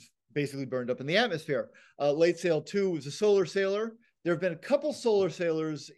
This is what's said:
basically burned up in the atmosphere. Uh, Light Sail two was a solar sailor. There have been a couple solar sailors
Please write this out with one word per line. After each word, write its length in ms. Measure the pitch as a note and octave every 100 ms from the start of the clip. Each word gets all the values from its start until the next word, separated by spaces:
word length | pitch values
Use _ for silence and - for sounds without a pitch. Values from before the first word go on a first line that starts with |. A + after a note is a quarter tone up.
| - _ _
basically 340 | D3 C#3 C#3 B2+
burned 240 | B2+ A#2+
up 100 | B2
in 60 | C3+
the 100 | F#3
atmosphere. 540 | A#3+ D#3+ - C3 - - - -
Uh, 140 | C#3+
Light 240 | D3 E3+ E3
Sail 240 | F3+ D#3
two 300 | - G3+ F#3+
was 160 | E3 C3+
a 40 |
solar 360 | - G#3+ G3+ E3
sailor. 460 | G3 G3 G3+ A3+ A3 _ _
There 100 | E3+
have 80 | E3
been 120 | F3+
a 40 | E3
couple 360 | - C#4 D4+
solar 380 | - A#3 G#3 F#3
sailors 580 | - E3+ D#3+ D#3 D3+ -